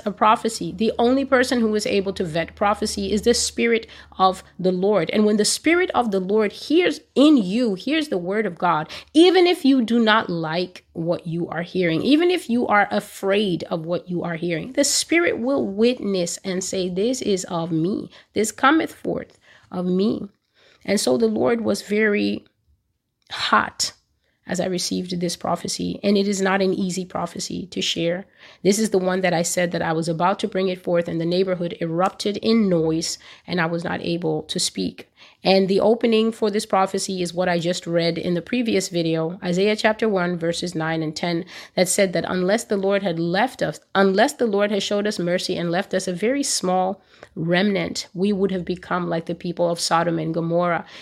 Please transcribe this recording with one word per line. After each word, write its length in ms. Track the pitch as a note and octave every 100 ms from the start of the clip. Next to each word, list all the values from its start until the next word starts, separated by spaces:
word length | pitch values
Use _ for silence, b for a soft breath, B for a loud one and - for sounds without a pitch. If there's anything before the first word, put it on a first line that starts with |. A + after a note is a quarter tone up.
| G#3
a 60 |
prophecy. 600 | F#3+ G#3+ A#3 A3+ - E3+ F3+
The 160 | A3 -
only 280 | A#3 C4+
person 360 | C4+ B3+ B3 B3
who 140 | A3
is 120 | G#3+ G#3
able 260 | G3+ F#3+
to 100 | F#3+
vet 320 | F3 E3 D#3+
prophecy 560 | - G3+ G#3+ G#3+ - G3
is 120 | G#3
the 120 | A#3
Spirit 540 | A#3 - - A#3 A3+ - B B -
of 280 | F#3+ F#3 - b
the 100 | F#3
Lord. 400 | F3+ G3 G3+ D#3+
And 140 | -
when 140 | G#3 G#3+
the 60 |
Spirit 460 | G#3 - D#4 F4 F#4
of 200 | - A#3
the 80 | F#3+
Lord 320 | F#3 G#3+ G#3
hears 480 | - - D#4+ F4 - - A#3
in 200 | D4 C#4+
you, 380 | F3+ A3 A#3+
hears 360 | F#3 B3+ D#4+ D4+
the 80 | F#3
word 280 | F3 G#3 G#3
of 120 | E3+
God, 300 | F3+ D#3 D#3 B B
even 360 | D4+ F4+ F4+ F4
if 160 | F4+
you 180 | C4 C4+
do 160 | A3 A#3
not 320 | A3 G#3+ -
like 540 | E3+ D#3 E3+ F3+ - _
what 340 | - E3 E3+ E3+
you 220 | E3+ -
are 140 | D#3
hearing, 380 | F3 F#3 F3 D#3+
even 280 | A3+ D4+ F4
if 180 | F4+ -
you 160 | A#3+ A#3+
are 180 | G#3 G3
afraid 720 | G#3 - - G3 G3+ G#3 D#3+
of 200 | - F3
what 240 | D#3+ E3+ -
you 140 | F3
are 140 | F3 E3
hearing, 380 | E3+ D#3+ G3+
the 100 | C#4+
Spirit 560 | C#4+ - - E4 F4 -
will 260 | A#3+ C#4 G#3
witness 680 | G3 A#3 B3 G3+ F#3+ F3 -
and 180 | G3 F#3
say, 260 | F#3 F#3+ F#3
"This 340 | F3+ A3+ B3+
is 220 | - F#3 -
of 260 | E3+ E3
me. 360 | D#3+ E3+ A3 - B B
This 180 | - G#3+
cometh 420 | - C4 D#4+ D#4
forth 420 | - F3+ E3+ - _ b b b
of 120 | F3+
me." 440 | F3+ F#3 G#3+ - G3 _ _ b b b
And 160 | - G3+
so 160 | B3 B3+
the 100 | A3+
Lord 360 | A3 B3 A#3+
was 200 | G#3+ G3+
very 640 | - G#3 A3 G#3 G3+ G#3+ - _ _ _ _ _ _ _ -
hot 640 | - - G#3+ - - - - _ _ _ _ -
as 100 | F3+
I 40 |
received 560 | F#3+ F3+ - F#3 F3+ F3
this 160 | F3 -
prophecy. 640 | - F3 F#3 - F3 -
And 140 | G3+ G3+
it 100 | G3
is 140 | F#3+
not 220 | F#3+ G3
an 100 | F#3+
easy 320 | F#3 F#3 F3+
prophecy 640 | F3+ - F3 - - F3 F3
to 160 | F#3+
share. 420 | F3+ E3+ E3 F3 - B B B
This 160 | F3+ G#3
is 100 | A3
the 80 | F#3+
one 240 | F#3 F#3
that 140 | F#3
I 80 | E3
said 300 | E3+ - F3
that 100 | E3+
I 100 | E3+
was 160 | D#3+ E3
about 300 | E3 F3+ G3+
to 100 | G#3+
bring 200 | F#3+ F#3+
it 140 | F3+
forth, 240 | F#3 F3 F3
and 140 | E3
the 60 | E3
neighborhood 500 | F3+ F#3+ F3 F3 -
erupted 560 | E3+ E3 F#3+ - G#3 G#3
in 280 | A3 A3+ G3+
noise, 520 | E3+ D#3+ D#3+ E3 - B B B
and 140 | F3+
I 60 | E3
was 180 | E3+
not 160 | E3+ F3+
able 440 | F3 E3+ E3 D#3
to 140 | D#3 F3
speak. 520 | - - - - - b b b
And 240 | F3+ F#3+ F#3+
the 120 | G3
opening 520 | G#3+ A#3 A#3+ A3 A3+
for 180 | A3 G#3+
this 160 | G#3 G#3
prophecy 560 | G3 G3 G3 G3 F#3
is 120 | F3
what 140 | F3 F3+
I 100 | F3
just 280 | E3 F3+ E3+
read 320 | E3+ E3 E3
in 160 | F3+
the 80 | F3
previous 460 | - B3 A3 G3 F#3
video, 500 | E3+ E3 D#3+ D#3+ F#3
Isaiah 340 | F3+ F3+ G#3 G#3+
chapter 320 | A3 A3 A3
one, 300 | F#3+ F3 F3
verses 360 | E3 E3+ F#3+
nine 280 | E3 D#3+ E3
and 120 | D#3
ten, 300 | D#3+ F3+ E3 - B B
that 140 | - F3+
said 240 | - F#3+
that 120 | F3 -
unless 380 | F#3 F3+ A3+
the 120 | - G3+
Lord 260 | F#3+ G3+
had 160 | G3 E3
left 440 | E3+ F#3 C4 -
us, 180 | D#3+ - _
unless 380 | F#3+ G3 F#3+ C#4
the 140 | - A#3
Lord 240 | G3+ G#3
had 120 | G3+
showed 240 | - G3+ G#3
us 120 | G#3
mercy 380 | F3 F#3 - E3+
and 140 | E3+
left 220 | E3+ -
us 160 | F#3 F#3
a 40 |
very 300 | F3 A3 C#4+
small 600 | C#4 - F#3 F#3 F#3 G3+ B B B
remnant, 720 | - E3 F3 G#3 F#3+ E3+ - -
we 180 | F3 G3+
would 180 | G3 G3
have 140 | F#3
become 440 | E3+ F3+ - F3+ F3
like 180 | E3 E3+
the 80 |
people 360 | F3 F3+ E3 E3+
of 100 | E3+
Sodom 380 | - E3+ E3+ E3
and 160 | D#3+
Gomorrah. 500 | E3 E3 E3+ F3 E3 - B